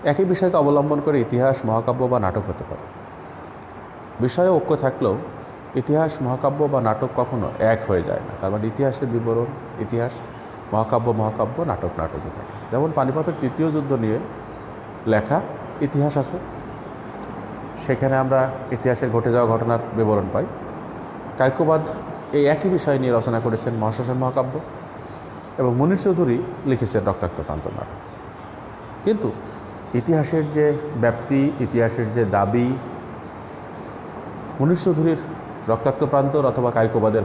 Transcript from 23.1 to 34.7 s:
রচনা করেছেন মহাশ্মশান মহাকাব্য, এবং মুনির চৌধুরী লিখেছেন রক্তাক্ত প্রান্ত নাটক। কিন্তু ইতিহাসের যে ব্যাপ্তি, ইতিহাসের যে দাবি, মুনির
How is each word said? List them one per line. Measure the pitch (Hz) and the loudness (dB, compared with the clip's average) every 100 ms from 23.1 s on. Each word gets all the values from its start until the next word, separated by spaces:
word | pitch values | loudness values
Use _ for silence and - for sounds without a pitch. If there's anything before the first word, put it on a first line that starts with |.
| 120 | 2
রচনা | 113 113 | 2 0
করেছেন | 117 110 127 | 2 0 -2
মহাশ্মশান | 117 110 110 123 127 | 0 0 0 -2 0
মহাকাব্য, | 127 131 131 143 160 - - - - - - - - - | 0 0 0 -2 -8 -14 -14 -14 -14 -14 -14 -14 -14 0
এবং | 127 120 | 2 4
মুনির | 151 190 | 4 4
চৌধুরী | 196 175 156 120 - - 139 | 2 2 4 2 0 -6 -2
লিখেছেন | 131 110 110 98 | 0 2 0 0
রক্তাক্ত | 95 87 - | 0 -2 -4
প্রান্ত | 76 78 - | -6 -4 -4
নাটক। | - - - - - - - - - - - - - - | -8 -10 -12 -14 -14 -16 -14 -16 -14 -14 -16 -14 -4 0
কিন্তু | 214 127 - - - - - - | 0 0 -4 -10 -12 -14 -14 -4
ইতিহাসের | 123 117 160 147 160 147 | -2 2 2 4 2 2
যে | 151 151 147 - 117 | 4 4 4 -2 2
ব্যাপ্তি, | 117 117 - 139 139 143 | 2 2 2 2 4 2
ইতিহাসের | 123 117 113 117 113 | 0 2 2 2 -2
যে | 113 107 | 2 2
দাবি, | 101 101 120 120 135 127 - - - - - - - - - - - - - - - - - | 4 4 2 2 0 -6 -10 -12 -12 -14 -14 -14 -14 -14 -12 -12 -12 -12 -12 -12 -12 -12 -2
মুনির | 139 | 2